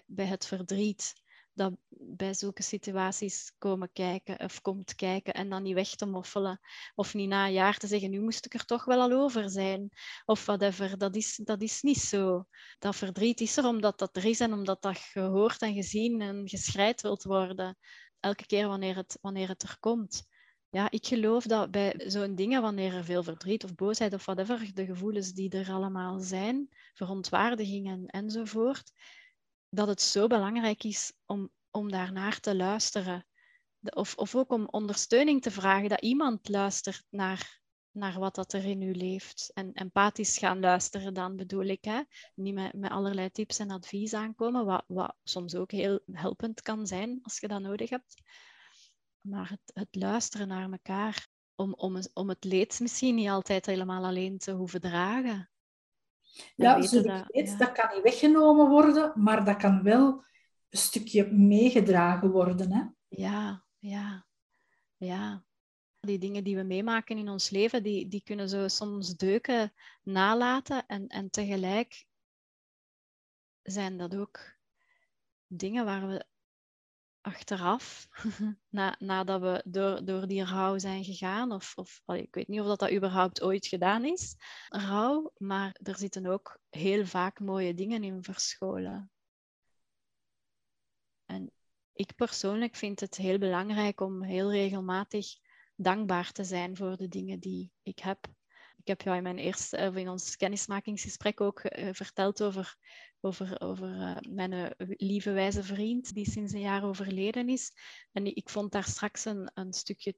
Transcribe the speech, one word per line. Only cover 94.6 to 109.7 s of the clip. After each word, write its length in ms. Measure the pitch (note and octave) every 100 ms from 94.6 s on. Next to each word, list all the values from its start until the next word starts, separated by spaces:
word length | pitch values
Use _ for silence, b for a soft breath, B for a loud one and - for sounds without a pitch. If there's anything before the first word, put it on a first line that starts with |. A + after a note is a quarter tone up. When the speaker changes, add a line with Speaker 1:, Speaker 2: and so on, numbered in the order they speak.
| G3 F#3+ F#3 F#3 G3+ G#3 F#3+ - _ _ _ _
Speaker 1:
dankbaar 560 | F#3 G3 G#3 F3+ F3+
te 120 | -
zijn 340 | F#3+ F3+ F3+ F#3
voor 200 | F#3+ F#3
de 100 | F#3+
dingen 320 | F#3+ F#3+ F#3
die 320 | F#3+ F#3 F3+ _
ik 180 | - -
heb. 280 | F#3+ G3 - - _ b b b
Ik 100 | -
heb 140 | G3
jou 160 | - F3+
in 60 |
mijn 140 | F3+ F3+
eerste, 400 | - F#3+ - -
of 180 | G3 F#3
in 140 | F#3
ons 260 | F#3 - -
kennismakingsgesprek 1080 | G3 G3+ - G3+ G#3 G#3 - - G#3 -
ook, 180 | G3+ -
eh, 300 | - - G3
verteld 500 | F#3 F#3+ - G3 G3+
over, 340 | G#3 F#3+ F#3 - b b b _
over, 400 | G3 F3+ F#3 F#3
over, 400 | F#3 F#3 F#3 F#3
eh, 140 | F#3 F3+ -
mijn, 240 | F#3+ F#3
eh, 160 | F#3 F3 - F3+
lieve 440 | G3 G3 G3+ G3+
wijze 320 | G3 F#3+ G3+
vriend 500 | F#3+ G3 G#3+ A#3+ B3
die 160 | G3 G3+
sinds 240 | G#3+ G#3
een 60 | G3+
jaar 240 | G3+ G3
overleden 640 | G3+ F#3+ G3 F#3+ G3 A#3 B3
is. 220 | B3+ - b b b b
En 140 | - G3+
ik, 100 | -
ik 140 | -
vond 220 | G#3+ G3+
daar 120 | G#3
straks 420 | G3 - G#3 - A3+
een, 260 | G3+ F#3
een 200 | - F#3+